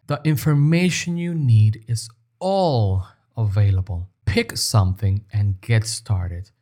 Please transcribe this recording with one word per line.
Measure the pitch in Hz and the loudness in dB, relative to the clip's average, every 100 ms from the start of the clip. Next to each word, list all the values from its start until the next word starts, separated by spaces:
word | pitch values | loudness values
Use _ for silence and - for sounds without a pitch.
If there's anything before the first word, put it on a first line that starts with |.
| - | -10
The | 143 | -4
information | 156 143 156 143 147 170 185 - 175 170 | -2 0 2 2 4 2 2 -2 -6 -6
you | 170 | -4
need | 165 131 110 107 107 - | -2 2 4 4 0 -6
is | 113 - _ _ - | -6 -6 _ _ -8
all | 185 196 175 123 101 92 - _ _ - | -2 2 2 2 2 0 -4 _ _ -4
available. | 107 98 101 92 92 87 90 _ - | -2 2 2 2 0 -6 -10 _ -2
Pick | 233 233 - | -2 -2 -6
something | - 110 92 92 98 98 - | 0 2 2 0 -2 -2 -2
and | 104 101 95 | -2 -2 -4
get | - 113 - | -2 -2 0
started. | - - 95 90 87 - _ | -8 -4 -4 -4 -8 -14 _